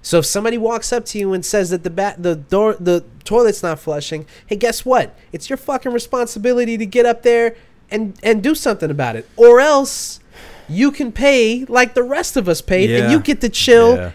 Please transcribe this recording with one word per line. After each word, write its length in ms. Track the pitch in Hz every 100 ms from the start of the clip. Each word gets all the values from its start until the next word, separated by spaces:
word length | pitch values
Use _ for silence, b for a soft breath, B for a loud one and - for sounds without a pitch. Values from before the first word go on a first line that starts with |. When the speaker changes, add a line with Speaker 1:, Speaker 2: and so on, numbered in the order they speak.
Speaker 1:
So 160 | - 170
if 80 | 156
somebody 300 | 202 220 233
walks 340 | 220 226 -
up 120 | 240 233
to 120 | 214
you 140 | 196
and 100 | 190
says 260 | - 208 180
that 120 | 180
the 80 | 165
ba-, 240 | 165 202 180
the 160 | 175 160
door, 380 | 139 190 214 208
the 240 | 175 175 - -
toilet's 380 | - 220 233 202
not 160 | 175 156
flushing, 480 | - 147 147 160 156 b b
hey, 100 | 208
guess 280 | 233 220
what? 300 | 254 359 - - b
It's 180 | 170 -
your 60 | 269
fucking 340 | - 262 269
responsibility 840 | 240 233 254 240 220 214 247 233 226
to 80 | 214
get 180 | 247
up 180 | 240 233
there 320 | 240 233 233 226 b b b
and, 280 | 214 220 -
and 200 | 208 220
do 120 | 214
something 360 | 311 - 208 151
about 260 | 147 123 113
it. 120 | - -
Or 240 | 233 240
else 600 | 285 285 277 - - - _ B B B B
you 220 | 160 277
can 220 | 285 262
pay 520 | 208 277 269 220 240 262
like 260 | 240 247
the 80 | -
rest 340 | 247 285 349 269
of 120 | 180
us 120 | 165
paid, 280 | - 185 202
and 80 | 120
Speaker 2:
Yeah. 60 | 170
Speaker 1:
you 100 | 302
get 200 | - 294
to 60 | 233
chill 460 | - - 233 233 247
Speaker 2:
Yeah. 160 | 90